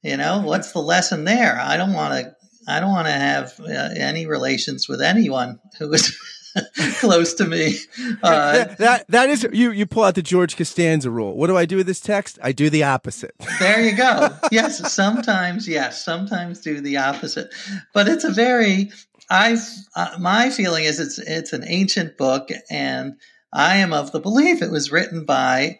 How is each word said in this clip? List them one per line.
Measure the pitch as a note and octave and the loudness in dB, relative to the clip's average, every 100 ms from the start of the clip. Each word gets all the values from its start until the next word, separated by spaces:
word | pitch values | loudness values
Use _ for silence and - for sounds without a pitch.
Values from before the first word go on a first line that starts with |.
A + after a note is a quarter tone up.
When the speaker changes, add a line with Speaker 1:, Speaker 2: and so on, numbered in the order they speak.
Speaker 1:
You | D3+ C#3 | -6 -4
know, | D3 G3 | -2 -2
what's | F#3+ F3+ - | 0 -2 -4
the | F3+ | -6
lesson | C#3+ F3+ F3 E3 | 0 2 2 -2
there? | D#3 A#3 G#3+ A#2+ | 0 2 2 2
I | C3+ D3+ | 0 0
don't | F#3+ | 0
wanna, | F3 D3 C3+ A#2+ _ _ _ - | 0 -2 -4 -6 _ _ _ -6
I | D3 | -2
don't | F#3+ | 0
wanna | F#3 D#3+ | 0 0
have, | C#3+ C#3 C#3+ C3 - | 0 0 -2 -4 -12
uh, | - C#3 C3+ - | -10 -6 -6 -4
any | C#3 D#3 D#3+ | -4 -4 -4
relations | C#3+ C3 C3+ - C3 - | -2 -2 -2 -4 -6 -6
with | C3 | -2
anyone | D3 G3+ F3+ C3 B2 - _ - | 2 4 2 0 -4 -8 _ -12
who | D3+ | -2
is | D3+ - - - - - | 0 0 -4 -18 -20 -8
<laughs> | - - - D#3 - | -8 -6 -4 -4 0
close | A#3 E3+ E3 | 4 4 2
to | - | 0
me. | F3 E3 D#3 - - - B3 G#3+ | -2 0 -2 -2 -8 -10 -8 -2
Uh, | F#3 D#3 D3 | 2 2 4
Speaker 2:
That, | D3+ A3+ F#3+ | 2 2 2
that, | A3+ B3 - | 2 2 2
that | A3 C4 | 2 4
is, | C#4+ A3+ | 2 0
you, | G#3 A#3+ | 2 2
you | G3+ G#3 | 2 -2
pull | A3+ | 2
out | G3+ | 2
the | F#3 | 2
George | D#3+ F3+ F3+ - | 0 2 2 0
Costanza | D#3+ - E3 D#3+ B2+ | -4 0 2 2 0
rule. | A#2 G#2 G2 | -4 -4 -2
"What | E3 | 2
do | F#3 | 2
I | |
do | E3+ F#3+ | 2 0
with | F#3 | 0
this | F#3 | -4
text? | - G#3 G3+ - | -2 -2 -4 -8
I | C3 | -6
do | C3+ D3+ | 0 2
the | D3+ | 4
opposite." | C#3+ C3 - - - - - | 2 0 -4 -12 -14 -14 -10
<laughs> | - | 0
Speaker 1:
There | F#3 A3 | 2 4
you | A3+ G3+ | 2 4
go. | B3+ A3+ D4 - D#4+ | 2 4 0 0 0
Yes, | A3 D4+ - C#4+ | 2 0 -4 -6
sometimes, | - G3 A#3+ A#3 G3 F3+ F3+ F3+ | 0 0 0 -2 -2 -2 -6 -4
yes, | D3+ B2+ - | -4 -4 -6
sometimes | - E3+ G3 G3 F3 F3 | -8 -6 -4 -6 -6 -10
do | D#3+ D3 | -8 -8
the | C#3+ C#3 | -4 -2
opposite. | C3+ C#3 D#3 - - - G3 G3 - | -2 -4 -8 -8 -10 -14 -12 -14 -4
But | G#3 G3+ | 0 2
it's | E4 | 2
a | - | 0
very, | F#3+ A#3+ B3 G#3+ F#3+ G3+ - - _ _ | 2 2 4 4 2 -2 -6 -20 _ _
I've, | F#3 A3 A#3 - - - | 2 4 2 -4 -16 -12
uh, | E3+ F3 F3 | -6 -6 -4
my | F3 G#3 B3+ | 0 2 2
feeling | C4+ F#3+ E3 | 0 0 0
is | D#3 D3 | 0 -2
it's, | C#3+ - | -6 -8
it's | - D#3+ E3 | -6 -6 -6
an | D#3 - | -8 -2
ancient | F3 F#3+ - E3 - | 0 2 0 -2 -2
book, | C3+ C3+ - - - | 0 0 -2 -12 -8
and | D3+ C#3 C3 C3+ - _ _ _ | -6 -4 -4 -8 -12 _ _ _
I | D3 D3 G3 | 0 4 4
am | F#3+ | 4
of | D3+ C#3+ | 0 -2
the | D#3 | -4
belief | E3+ A#3 D#4+ E4+ | 0 2 4 2
it | G#3 | 0
was | D#3+ - | -2 0
written | D#3 - E3 | 0 -2 -6
by | D3+ C3 C3 C3 D3 - | 0 2 2 2 -2 -6